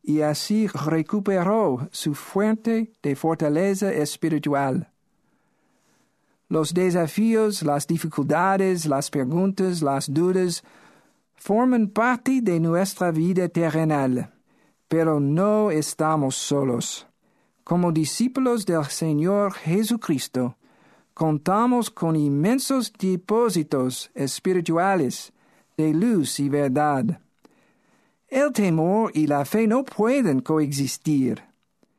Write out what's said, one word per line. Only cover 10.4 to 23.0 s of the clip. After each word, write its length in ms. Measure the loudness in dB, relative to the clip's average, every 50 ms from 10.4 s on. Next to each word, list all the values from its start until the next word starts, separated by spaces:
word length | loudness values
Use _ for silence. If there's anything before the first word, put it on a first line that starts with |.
| 0 -2 -4 -6 -10 -16 -20 -20 -20 -20 -20 _ _ _ _ _ _ _ _
forman 500 | _ -4 0 0 2 2 4 2 2 2 0
parte 520 | 0 0 2 2 0 0 0 0 0 2
de 180 | 2 2 2 2
nuestra 540 | 2 2 2 2 0 -2 -2 -2 -2 0 0
vida 360 | 2 2 2 2 0 0 0
terrenal, 840 | 0 0 0 0 2 0 2 2 2 2 2 0 0 -2 -4 -8 -12 _ _ _ _ _ _ _ _ _ _ _
pero 320 | 0 2 2 2 2 2
no 500 | 0 0 2 2 2 2 2 2 2 2
estamos 640 | 0 0 -2 -2 -4 -2 0 0 2 2 0 -2 -2
solos. 720 | -4 -4 -2 0 0 0 0 -2 -2 -4 -6 -10 -12 -16 -20 _ _ _ _ _ _ _ _ _ _ _
Como 300 | -2 0 2 2 2 2
discípulos 760 | 0 0 -2 -2 -2 -2 -2 0 0 0 0 0 0 0
del 200 | 0 -2 -2 -2
Señor 680 | -4 -6 -4 -2 -2 0 0 0 2 2 0 0 -2 -4
Jesucristo, 1040 | -6 -4 -2 0 0 0 0 -2 -2 -2 -2 -2 -2 -2 -4 -4 -2 -2 -2 -4 _ _ _ _ _ _ _ _ _ _ _ _
contamos 760 | -2 0 0 0 0 0 0 0 2 2 2 2 0 0 -4
con 260 | -4 -4 -2 0 0
inmensos 760 | 2 2 2 2 2 2 2 2 0 0 -2 -2 -2 -2 -4 -6
depósitos 1120 | -4